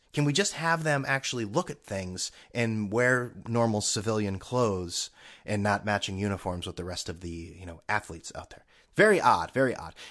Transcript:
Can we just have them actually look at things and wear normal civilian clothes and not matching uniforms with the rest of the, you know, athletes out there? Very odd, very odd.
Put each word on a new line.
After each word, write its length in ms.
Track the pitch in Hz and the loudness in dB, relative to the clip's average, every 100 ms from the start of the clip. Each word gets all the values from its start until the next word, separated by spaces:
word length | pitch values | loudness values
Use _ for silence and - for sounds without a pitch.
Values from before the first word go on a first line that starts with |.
| _ | _
Can 120 | - | 0
we 80 | 147 | 2
just 220 | 147 202 | 4 0
have 300 | - 165 165 | 0 0 2
them 200 | 156 143 135 | 2 0 2
actually 380 | 135 - 123 | -2 -2 -4
look 260 | 107 117 180 | -2 -2 -2
at 140 | - | -6
things 480 | - 98 92 92 - - - | -8 -6 -6 -6 -8 -10 -8
and 360 | 117 117 110 104 | -2 0 0 0
wear 420 | 110 123 127 120 - - | 4 4 4 0 -8 -2
normal 340 | 117 117 107 | 2 4 2
civilian 580 | - - 104 110 104 95 | 0 -2 0 0 0 -4
clothes 720 | - 123 117 95 87 - - - - - | -4 0 2 0 -2 -6 -8 -10 -20 -16
and 180 | - 104 | -4 0
not 220 | 101 101 | 2 0
matching 340 | 104 101 - 95 | 2 0 0 -2
uniforms 480 | 101 98 98 90 90 | -2 -2 -4 -6 -6
with 100 | - | -8
the 80 | |
rest 240 | 87 87 - | -8 -8 -8
of 120 | 85 | -8
the, 80 | 87 85 85 90 | -8 -10 -10 -14
you 80 | 90 | -14
know, 160 | 82 - | -12 -4
athletes 440 | 107 - 82 - | -4 -4 -12 -14
out 160 | - - | -14 -14
there? 140 | - _ _ _ - | -18 _ _ _ 4
Very 240 | 208 196 | 6 6
odd, 300 | 123 101 82 | 6 4 2
very 240 | 127 131 - | 2 2 0
odd. 180 | 80 - - | -8 -14 -18